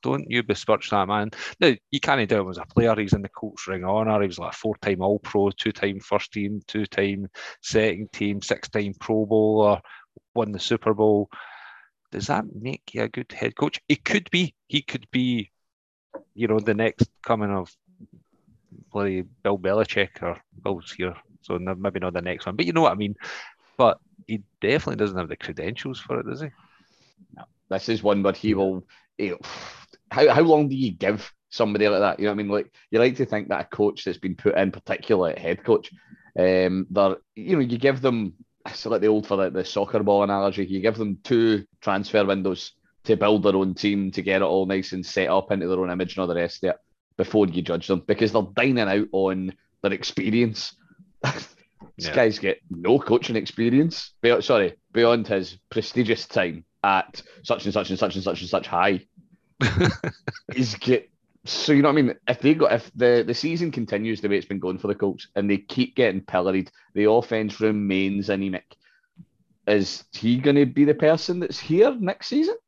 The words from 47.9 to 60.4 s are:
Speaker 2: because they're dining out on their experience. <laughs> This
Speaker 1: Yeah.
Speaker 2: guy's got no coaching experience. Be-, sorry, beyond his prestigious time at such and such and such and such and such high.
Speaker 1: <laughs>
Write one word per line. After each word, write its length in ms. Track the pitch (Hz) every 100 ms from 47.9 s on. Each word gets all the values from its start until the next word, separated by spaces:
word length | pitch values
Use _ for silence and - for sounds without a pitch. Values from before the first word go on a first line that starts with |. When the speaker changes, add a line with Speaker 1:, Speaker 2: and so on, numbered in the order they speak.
| 95 -
Speaker 2:
because 240 | 101 113
they're 100 | 110 95
dining 240 | - 127 123
out 300 | 104 98 107
on 420 | 95 95 95 92 - _ _
their 100 | 101
experience. 840 | 98 - - 101 110 120 110 - - _ _ _ _
<laughs> 80 | 131 - - _ _ _ - -
This 120 | 170
Speaker 1:
Yeah. 60 | 147
Speaker 2:
guy's 240 | 113 104
got 160 | 98 - _
no 280 | 87 90 135
coaching 380 | - 120 - 113
experience. 800 | - - 117 127 165 - - _
Be-, 200 | 117 120
sorry, 320 | - 120 92 - _
beyond 360 | - 117 117 104
his 300 | 101 92 - _
prestigious 560 | 113 107 - 113 113 -
time 380 | - 92 76 - _
at 400 | 101 95 - - - -
such 220 | - 117 98
and 60 |
such 160 | 101 95
and 80 | 95
such 180 | 101 95
and 80 |
such 160 | 95 85
and 100 | 92
such 160 | 95 -
high. 400 | 87 95 95 - _ _ _ _ _
Speaker 1:
<laughs> 40 | 120 90 180 - - - - -